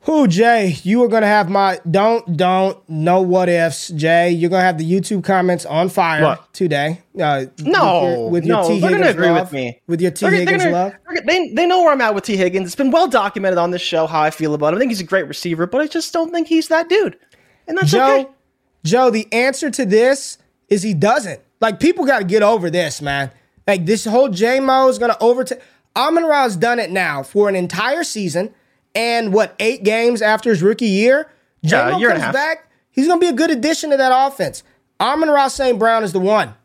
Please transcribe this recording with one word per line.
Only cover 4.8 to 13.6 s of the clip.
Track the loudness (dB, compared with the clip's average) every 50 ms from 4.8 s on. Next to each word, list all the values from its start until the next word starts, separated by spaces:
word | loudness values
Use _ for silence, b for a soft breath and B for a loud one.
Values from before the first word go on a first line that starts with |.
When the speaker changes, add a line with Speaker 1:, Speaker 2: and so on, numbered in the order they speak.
| -2 -2
Speaker 1:
YouTube | 0 -2 0 -2 -4 -4 -2
comments | 0 0 2 2 0 0 -2 -4
on | -4 -2 -2 -2 0
fire | 0 0 0 0 0 2 2
Speaker 2:
What? | 0 0 -2 -8 _ _
Speaker 1:
today. | -4 -4 -2 -2 -2 -2 -4 -6 -8 _ _ _ -4
Uh, | -2 -2 -2 -2 -4 -8 _ -10
Speaker 2:
No, | -4 -2 0 2 2 2 2 2 2
Speaker 1:
with | 0 -2
your, | -2 -2 -2
with | -2 -2 0
your | 0 0 0
Speaker 2:
no, | 2 0
Speaker 1:
T | 0 0
Speaker 2:
they're | 2 2
gonna | 2 2 2 2
Speaker 1:
Higgins | 2
Speaker 2:
agree | 2 2 2
Speaker 1:
love. | 2 0 -2 -4
Speaker 2:
with | -6
me. | -8 -8 -8 -10 _ _ -6
Speaker 1:
With | -4 -2
your | -2 -2
T | -2 -2 -2 0
Speaker 2:
They're, |
they're | 0 0
Speaker 1:
Higgins | 0 0 0 0 0
Speaker 2:
gonna, | 0 0
Speaker 1:
love. | 0 -2 -4 -6 -12 _ -8
Speaker 2:
they're, | -8 -6 -2
they, | 0 0 0 -2 -2 -2
they | -2 0
know | 2 2 4
where | 4 2
I'm | 2 2
at | 0 -2 -2
with | -2 -4
T | -4 -2 0
Higgins. | 0 0 0 -2 -6 -6
It's | -4
been | -2 -2 2
well | 2 2 2 2
documented | 2 0 0 0 -4 -4 -4 -2 0
on | 0